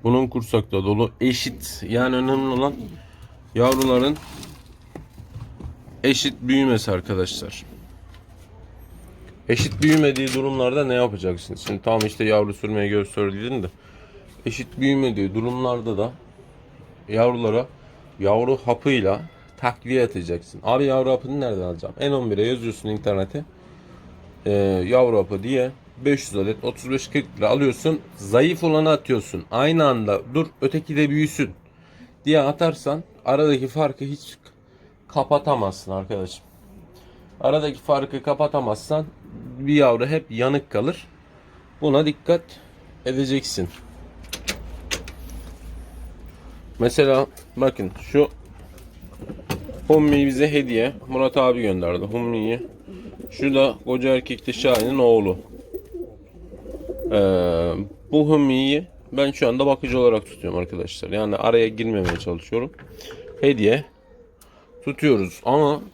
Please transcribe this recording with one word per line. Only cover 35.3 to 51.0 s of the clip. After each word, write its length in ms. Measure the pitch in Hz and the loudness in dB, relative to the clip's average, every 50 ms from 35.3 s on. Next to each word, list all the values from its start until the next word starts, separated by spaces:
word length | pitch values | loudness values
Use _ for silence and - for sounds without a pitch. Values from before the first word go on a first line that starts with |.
| 147 147 - 156 143 120 107 95 95 - - 98 | 2 0 2 0 0 2 0 -2 -4 -6 -10 -6
arkadaşım. 520 | 95 95 95 95 110 98 95 90 - - - - - - - - - - - - - - - - - - - - - - | -6 -6 -6 -6 -6 -6 -6 -8 -10 -16 -20 -20 -20 -20 -20 -20 -20 -20 -20 -20 -20 -20 -20 -20 -20 -20 -20 -20 -14 -2
Aradaki 380 | 123 131 143 156 151 151 135 - | 0 2 2 2 0 -2 -6 -8
farkı 440 | - - 147 139 135 139 - 135 | 0 0 0 0 0 -4 -6 -6
kapatamazsan 840 | 131 147 143 147 151 147 - 147 127 110 107 - - - 151 156 156 151 - - - - - - - - 123 127 | -2 -2 0 0 0 0 0 -2 -2 -2 -4 -4 -4 -4 -2 -2 -2 -6 -12 -20 -20 -20 -18 -16 -16 -16 -12 -8
bir 160 | 135 139 147 | -2 2 4
yavru 320 | 147 139 127 117 113 120 | 6 6 6 6 4 2
hep 240 | 135 156 160 156 - | 0 -2 -4 -4 -4
yanık 400 | - 113 120 131 139 143 139 - | -4 0 0 2 2 0 -2 -2
kalır. 360 | - 104 110 147 170 - - - - - - - - - - - - - - - - - | -4 -2 -2 -2 -4 -6 -12 -20 -20 -20 -20 -20 -20 -20 -20 -20 -20 -20 -20 -20 -14 -4
Buna 260 | 151 151 135 143 156 | 0 2 4 4 4
dikkat 360 | 151 147 - - - 170 170 - - - - - - - - - - - - - | 2 -2 -4 0 0 0 0 0 -8 -20 -20 -20 -20 -20 -20 -20 -20 -20 -10 -6
edeceksin. 640 | 123 131 131 139 127 135 139 123 - - - 90 85 - - - - - - - - - - - - - - - - - - - - - - - - - - - - - - - - - - - - - - - - - - - - - - - - - - - - - - - - - - - - - - | -4 -2 -2 0 0 0 -2 -2 -4 -6 -4 -6 -6 -6 -14 -20 -20 -20 -20 -20 -20 -20 -20 -16 -16 -14 -12 -10 -10 -10 -10 -12 -14 -14 -16 -10 -8 -8 -8 -8 -14 -18 -16 -18 -16 -16 -14 -16 -16 -18 -18 -16 -16 -16 -16 -16 -18 -18 -18 -16 -16 -18 -18 -20 -20 -20 -20 -20 -20 -20 -20 -20 -20 -4 0
Mesela 480 | 113 120 - - 147 139 135 131 139 - - - - - - | 0 2 4 4 4 6 6 4 2 0 -6 -20 -20 -16 -4
bakın 340 | 123 131 131 - - 101 95 - - - - | 0 0 0 0 0 -6 -6 -6 -10 -16 0
şu 160 | - 143 147 - - - - - - - - - - - - - - - - - - - - - - - - - - - - - - - - - | 2 2 2 2 0 -14 -20 -20 -20 -20 -20 -20 -20 -20 -20 -20 -20 -20 -20 -20 -18 -18 -16 -16 -16 -16 -10 -10 -10 -10 -10 -14 -16 -16 2 4
Hummi 380 | 156 156 151 147 143 143 143 | 6 6 6 6 4 4 4
bize 260 | 139 131 127 147 151 | 2 2 2 0 2
hediye. 400 | 147 147 139 123 120 110 113 131 143 - | 2 0 0 0 0 0 0 0 -2 -8